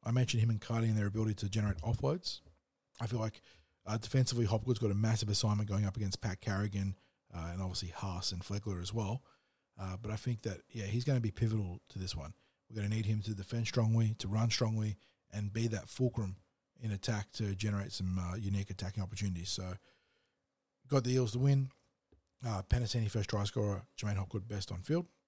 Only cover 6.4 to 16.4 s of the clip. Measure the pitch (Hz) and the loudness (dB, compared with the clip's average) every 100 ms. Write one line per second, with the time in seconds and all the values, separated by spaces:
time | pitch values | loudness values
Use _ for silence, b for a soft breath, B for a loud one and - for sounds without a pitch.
6.4 | - 98 104 98 98 95 b b _ 87 | -2 0 0 0 -2 -2 b b _ -8
7.4 | 82 90 92 87 90 - 95 90 90 90 | -6 -4 -4 -4 -6 -6 -6 -4 -4 -6
8.4 | 90 98 101 90 90 110 101 123 b b | -4 -4 -4 -4 -2 -2 -2 -2 b b
9.4 | b b b - 98 92 110 104 - 113 | b b b -10 -6 -6 -4 -4 -2 -2
10.4 | 113 90 - 117 98 110 123 131 113 - | -4 -6 -8 -8 -2 -2 2 2 2 0
11.4 | 113 110 95 87 _ - 92 80 80 - | 0 2 -2 -6 _ -8 -6 -6 -8 -14
12.4 | b b _ 113 101 110 107 110 104 101 | b b _ -4 0 2 2 0 0 -6
13.4 | 95 117 113 - 110 113 110 110 95 107 | -4 -2 0 2 4 6 4 2 -2 2
14.4 | 113 - 110 110 107 101 b b b 104 | 2 2 2 2 0 -4 b b b -4
15.4 | 104 104 113 107 - - 127 - 101 95 | -4 0 0 -2 -6 0 0 0 -4 -6